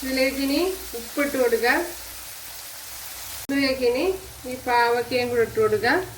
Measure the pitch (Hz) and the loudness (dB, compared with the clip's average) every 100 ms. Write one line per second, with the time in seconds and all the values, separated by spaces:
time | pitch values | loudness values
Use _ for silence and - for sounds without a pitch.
0 | 262 262 262 269 277 285 370 381 - 233 | -2 2 2 2 0 2 0 -2 -8 -10
1 | 233 - 285 277 240 226 240 302 349 - | -6 -2 0 4 4 4 4 2 0 -8
2 | - - - - - - - - - - | -12 -14 -14 -14 -14 -14 -14 -14 -14 -12
3 | - - - - - 277 269 262 247 247 | -12 -12 -12 -10 -2 2 2 2 2 2
4 | 370 381 - - 254 254 254 240 233 240 | 0 -2 -8 -12 -10 -8 2 4 4 2
5 | 233 254 247 240 220 220 214 208 226 320 | 0 0 2 2 2 4 4 4 4 2
6 | 370 | 0